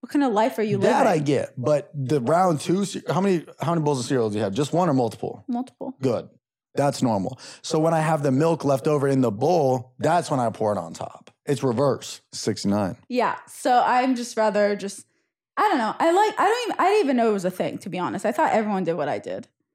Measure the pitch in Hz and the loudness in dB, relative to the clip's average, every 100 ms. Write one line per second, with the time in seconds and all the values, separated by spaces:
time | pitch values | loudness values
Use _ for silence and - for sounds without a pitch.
0 | 240 294 277 202 233 262 220 208 196 262 | -2 0 2 2 2 0 -2 2 2 4
1 | 247 170 143 131 - - 127 147 - 151 | 4 2 2 0 0 -4 0 0 0 -8
2 | 127 147 120 165 190 156 - 180 196 - | -2 0 2 2 2 0 0 0 0 -6
3 | - 151 196 180 143 - 139 170 147 135 | -4 0 2 0 -2 -8 -2 0 0 -2
4 | 120 135 110 104 104 98 143 160 180 131 | 0 0 0 0 -2 -2 -2 0 2 2
5 | 117 - - - - 240 262 _ 269 262 | 0 -4 -10 -10 -8 -6 -6 _ -14 -4
6 | 131 104 - _ _ _ _ - 143 - | -2 -2 -6 _ _ _ _ -2 -2 0
7 | 131 104 90 - - - - 160 160 165 | 0 0 -2 -8 -18 -16 -4 0 2 2
8 | 156 160 143 131 165 165 139 135 156 151 | 2 0 2 2 2 0 0 0 2 0
9 | 139 135 123 104 139 180 135 127 120 _ | 2 2 2 2 2 2 2 0 -4 _
10 | 147 175 156 143 117 - 110 101 82 82 | 2 2 0 0 -2 0 -2 -2 -4 -10
11 | - - - _ - 139 135 113 139 110 | -14 -14 -20 _ -4 -2 0 2 0 0
12 | - - _ - - 101 101 101 98 - | -6 -16 _ -8 -4 -2 0 0 0 -6
13 | _ 247 214 - - - 285 247 - 247 | _ -2 -2 -4 -12 -6 2 2 4 2
14 | 254 247 240 - 220 208 202 202 196 - | 2 -2 -4 0 0 2 0 0 -6 -12
15 | - _ _ _ _ - 415 320 220 - | -20 _ _ _ _ 0 2 2 0 0
16 | 320 349 427 - 359 466 453 - 349 415 | 2 4 2 2 2 2 -2 0 2 2
17 | 285 254 226 208 180 175 165 - - 180 | 2 2 2 0 -2 -2 -6 -6 -10 -6
18 | 165 104 202 - 320 214 214 196 170 165 | -4 -2 -4 0 2 2 0 -2 -2 -2
19 | 143 107 95 92 - _ _ | -2 -4 -6 -10 -12 _ _